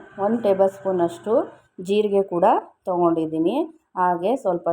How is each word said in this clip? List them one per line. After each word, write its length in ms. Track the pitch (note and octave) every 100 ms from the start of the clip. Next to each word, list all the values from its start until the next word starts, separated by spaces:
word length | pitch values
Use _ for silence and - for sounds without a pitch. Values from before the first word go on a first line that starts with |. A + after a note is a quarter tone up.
| - G3+
ಒಂದು 140 | G3+ A#3
ಟೇಬಲ್ 260 | G#3 F#3+ F#3+ -
ಸ್ಪೂನಷ್ಟು 560 | F#3+ F3+ E3+ - G#3 C4 - - _ - F3+
ಜೀರಿಗೆ 340 | G#3 G#3 G3 G3
ಕೂಡ 160 | E3+ G3+ F4 - _ G3
ತೊಗೊಂಡಿದ್ದೀನಿ. 680 | F3 E3+ E3 D#3+ D#3+ E3+ C#4 F#4 _ _ F#3
ಹಾಗೆ 320 | F3+ E3+ F#3+ C4+
ಸ್ವಲ್ಪ 240 | G3 F3 E3+